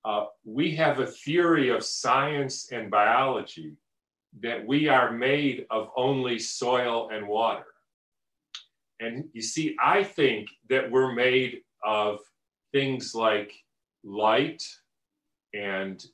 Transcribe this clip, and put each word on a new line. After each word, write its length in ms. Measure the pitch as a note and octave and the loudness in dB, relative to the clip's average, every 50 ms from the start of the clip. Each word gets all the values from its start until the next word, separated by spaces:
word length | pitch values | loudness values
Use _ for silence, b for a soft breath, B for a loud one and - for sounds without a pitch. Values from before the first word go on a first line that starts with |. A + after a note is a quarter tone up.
| - | -6
uh, 200 | A2 G#2 G#2+ G#2 - - _ _ | -4 -2 -2 -4 -6 -10 _ _
we 320 | A2 A2 C3+ E3+ E3+ D3+ | -8 -4 -2 -2 0 0
have 240 | D#3 D#3+ C#3+ B2 C3 | 2 2 2 2 0
a 80 | B2 | -4
theory 640 | - - - - C#3+ D#3+ F3 F3 E3+ E3 D3 C3 A#2+ | -4 -6 -10 -6 0 2 4 4 4 4 4 4 2
of 140 | A#2 A2+ - | 2 0 -2
science 880 | - - - - A#2+ C3 C3+ C#3 D3+ D3+ C#3+ C#3 C3 - - - - | -4 -6 -2 0 2 2 2 2 0 -2 -2 -4 -4 -6 -10 -12 -10
and 200 | B2+ A2+ A2 G2 | -10 -10 -6 0
biology 840 | G#2+ G#2 G#2 A2 A#2 B2+ C#3 B2 - C3+ - - - E2 D#2+ D#2 D2+ _ _ _ _ _ _ _ _ _ _ _ - G2+ | 2 4 6 6 4 4 2 2 0 -2 -6 -8 -14 -14 -16 -16 -16 _ _ _ _ _ _ _ _ _ _ _ -14 -10
that 240 | A2+ A#2 A#2 - G2 | -8 -6 -6 -6 -2
we 240 | A2+ C#3 D3+ D3+ D3 | 0 0 2 4 4
are 220 | C3+ B2+ A#2+ A2 | 6 4 4 2
made 540 | A#2 A#2 B2+ C3+ C#3+ D3 D3 C3+ A#2+ B2+ - - | 0 0 2 2 2 2 2 -2 -2 -4 -6 -4
of 220 | A2+ A2 A2 - - | -4 -4 -4 -4 -2
only 440 | B2+ B2+ C#3 C#3 C3 B2+ B2 A#2+ A2 | 0 0 2 2 0 0 -2 -2 -4
soil 720 | A2+ - - - B2+ B2 B2+ B2 B2 A#2+ A#2 A#2 A2+ A2 | -4 -8 -6 -4 0 2 2 2 2 0 -2 -2 -4 -4
and 180 | A2 G#2+ G2+ | -8 -8 -4
water. 380 | G2+ G#2 A2 A2+ A2 G#2 - - - _ _ _ _ _ _ _ _ _ _ _ _ _ _ _ _ - - - _ _ _ _ _ _ - | -2 0 2 2 0 0 -4 -10 -16 _ _ _ _ _ _ _ _ _ _ _ _ _ _ _ _ -20 -20 -20 _ _ _ _ _ _ -10
And 300 | A2+ A2+ A#2 C3+ D#3 - - | -10 -8 -8 -10 -12 -12 -12
you 80 | A2+ | -10
see, 340 | G#2+ - - D#3 D#3 - - A2+ | -10 -6 -4 -4 -4 -4 -2 0
I 220 | B2 D3 F#3 G3+ G3 | 2 4 4 2 0
think 460 | - - - C#3+ B2 A2 G#2 G#2 - - _ _ A2+ | 0 0 2 2 2 2 -2 -8 -12 -18 _ _ 0
that 200 | C3 C3+ C3 A#2 | 0 0 0 2
we're 220 | A#2+ C3 C3 B2+ A#2+ | 2 2 2 2 2
made 480 | A#2 B2+ B2+ B2+ C3 B2+ A#2+ A#2+ - - _ _ _ G#2+ | 2 2 4 4 2 2 0 -6 -12 -18 _ _ _ -2
of 360 | G#2+ G#2+ G#2+ G#2 G#2 G#2 - - _ _ _ _ _ _ _ _ _ | 0 0 2 0 0 -2 -4 -10 _ _ _ _ _ _ _ _ _
things 440 | - C#3 C3+ C3+ C3 A#2 - - - | 0 0 0 0 -2 -4 -6 -6 -2
like 380 | A2+ A2+ A2 G#2 G#2 G#2 G#2 - - _ _ _ _ _ _ _ _ - | 2 2 2 2 2 -2 -6 -14 -20 _ _ _ _ _ _ _ _ -16
light 600 | G2+ G2 G#2+ G#2+ G#2+ A2+ B2+ D3 D#3+ - - - - - _ _ _ _ _ _ _ _ _ _ _ _ _ _ _ - | -10 -2 2 4 4 4 4 2 0 -4 -10 -14 -16 -16 _ _ _ _ _ _ _ _ _ _ _ _ _ _ _ -10
and 500 | G#2 G2+ G2+ G2 F#2+ F#2+ F#2+ F#2+ - - - | -8 -6 -4 -4 -4 -4 -6 -8 -12 -16 -20